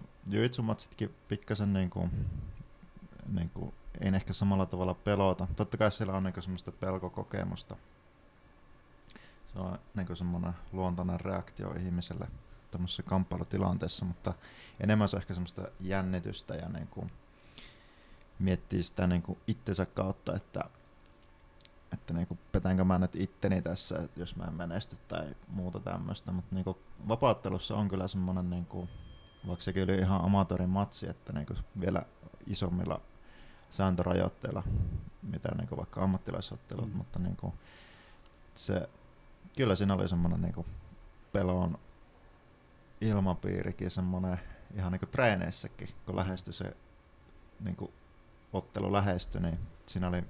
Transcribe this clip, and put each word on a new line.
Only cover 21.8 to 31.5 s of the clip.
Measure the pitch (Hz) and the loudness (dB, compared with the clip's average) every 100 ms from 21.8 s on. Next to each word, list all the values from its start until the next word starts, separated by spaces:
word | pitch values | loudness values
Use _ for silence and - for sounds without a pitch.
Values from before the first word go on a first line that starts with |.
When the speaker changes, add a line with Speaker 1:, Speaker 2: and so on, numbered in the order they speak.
| - | -12
Speaker 1:
että | 90 - | -12 -4
niinku | 85 87 85 - | -2 0 -4 0
petänkö | 98 92 92 | 2 4 6
mä | 92 90 | 6 6
nyt | 92 80 | 4 0
itteni | 95 - 98 92 | -4 0 2 2
tässä, | 87 90 - 82 | 2 -2 -2 -4
että | 82 - | -4 -6
jos | 87 - | -8 -6
mä | |
en | 87 | -6
menesty | 80 85 85 - 87 - | -6 -4 -4 -6 -10 -8
tai | 82 76 - - | -6 -6 -10 -8
muuta | 98 90 95 | -6 -4 -4
tämmöstä. | 95 92 95 95 - | -4 -4 -4 -6 -4
Mut | 92 - | -4 -2
niinku | 95 92 92 - - - | -2 -2 -4 -10 -8 0
vapaattelussa | 113 135 104 98 90 - 104 | 4 6 4 2 -2 0 0
on | 104 | 2
kyllä | 95 92 | 0 0
semmonen, | 98 92 92 90 | 0 0 0 0
niinku, | 90 87 98 87 - - - - - 92 | -2 -4 -6 -8 -10 -14 -16 -20 -10 -6
vaikka | 90 | -4
sekin | - 90 | 0 2
oli | 92 95 | 4 6
ihan | 92 95 | 6 4
amatöörimatsi, | 87 101 92 90 90 95 101 - - | 6 6 6 4 2 2 0 -2 -8
että | - - | -8 -6
niinku | - 76 | -6 -4